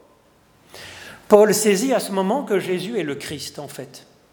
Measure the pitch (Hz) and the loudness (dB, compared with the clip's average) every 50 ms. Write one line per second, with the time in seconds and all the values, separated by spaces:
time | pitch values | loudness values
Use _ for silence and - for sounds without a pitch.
0 | - _ _ _ _ _ _ _ _ _ _ _ _ _ - - - - - - | -20 _ _ _ _ _ _ _ _ _ _ _ _ _ -20 -20 -18 -18 -18 -18
1 | - - - - - - 214 208 214 208 190 208 - 214 202 185 240 269 247 196 | -18 -20 -20 -18 2 6 6 8 8 6 4 4 4 2 2 2 2 2 0 0
2 | - - 196 190 190 190 226 285 269 - 208 185 - 180 185 175 156 208 240 208 | 0 -2 -2 -2 0 0 0 -2 0 0 -2 -2 0 -2 -2 -4 -4 -4 -6 -6
3 | 165 147 139 139 - - 160 139 - - - - 147 131 - - 127 - - - | -4 -4 -6 -8 -8 -10 -10 -10 -10 -12 -12 -12 -12 -12 -14 -14 -16 -16 -18 -20
4 | - - _ _ _ _ | -20 -20 _ _ _ _